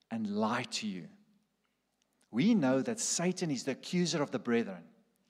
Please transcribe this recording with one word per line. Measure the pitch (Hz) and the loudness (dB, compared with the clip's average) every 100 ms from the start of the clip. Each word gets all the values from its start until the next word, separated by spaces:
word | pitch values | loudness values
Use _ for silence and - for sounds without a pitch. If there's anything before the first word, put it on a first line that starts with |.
| - | -10
and | 117 107 | -6 -2
lie | 101 110 123 120 | 0 0 0 -2
to | - 110 | -6 -6
you. | 92 80 - _ _ _ _ _ _ _ _ _ _ _ 226 | -6 -10 -18 _ _ _ _ _ _ _ _ _ _ _ 2
We | 220 | 4
know | 226 131 135 | 6 4 2
that | 123 110 | 0 -2
Satan | - - 170 180 175 | -2 0 0 0 -2
is | 131 | -2
the | - | -4
accuser | 127 - 180 175 151 | -6 -2 0 2 0
of | 147 | 0
the | 123 | -2
brethren. | 120 117 104 90 85 _ _ _ _ | 0 2 0 -6 -16 _ _ _ _